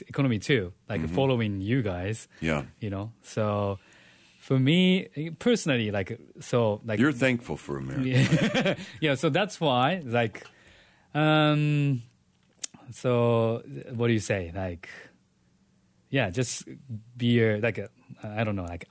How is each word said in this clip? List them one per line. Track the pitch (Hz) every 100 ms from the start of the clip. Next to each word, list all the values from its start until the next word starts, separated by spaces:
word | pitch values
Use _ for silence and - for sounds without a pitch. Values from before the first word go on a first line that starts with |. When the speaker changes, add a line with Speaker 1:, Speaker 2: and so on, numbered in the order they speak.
| -
Speaker 1:
economy | 120 139 107
too, | - 135 90 - -
like, | 101
Speaker 2:
Mm-hmm. | 80 87
Speaker 1:
following | 135 123 110 98
you | 98 131
guys. | 104 87 95 113 - -
Speaker 2:
Yeah. | 80 80 65 -
Speaker 1:
You | 107
know, | 98 110 -
so | - - 107 104 101 98 _ - - - _ _
for | - 131
me | 131 170 185 185 - - 160 160
personally, | 240 226 - 123 107
like, | 101 95 - - -
so, | - 123 113 104 113
like, | 104
Speaker 2:
You're | 139
thankful | 123 131 120 - 76
for | - 139
America. | 131 135 127
Speaker 1:
Yeah. | 127 131 160 - 254 196 156 -
<laughs> | -
Yeah, | 156 131
so | 165
that's | 147 202 -
why, | 156 123 135 185 131
like, | 120 113 - - - - - _ _ _ 147
um, | 156 156 151 151 147 147 143 127 117 _ _ _ _ _ - - -
so | - 127 120 120 117 113 113 - 139 -
what | 117 117
do |
you | 113
say? | - 101 85 90
Like, | 95 85 - - - _ _ _ _ _ _ _ _ _ _
yeah, | 135 104
just | 90 123 - - - - 110 - 120
be | 120 120
a, | 110 104
like, | 113 107
a, | 101 _ - -
I | 110 107
don't | 110 101
know, | 87
like, | 85 -